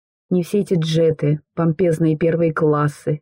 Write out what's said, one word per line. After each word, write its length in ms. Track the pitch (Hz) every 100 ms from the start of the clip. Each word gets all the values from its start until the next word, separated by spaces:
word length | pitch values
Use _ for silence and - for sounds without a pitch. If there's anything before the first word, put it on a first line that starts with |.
| _ _ -
Не 120 | 180
все 200 | 165 208
эти 120 | 190
джеты, 680 | 180 160 160 165 156 147 151 -
помпезные 640 | - 165 156 175 160 160 156
первые 360 | 165 160 165
классы, 680 | 151 156 147 147 - 143 151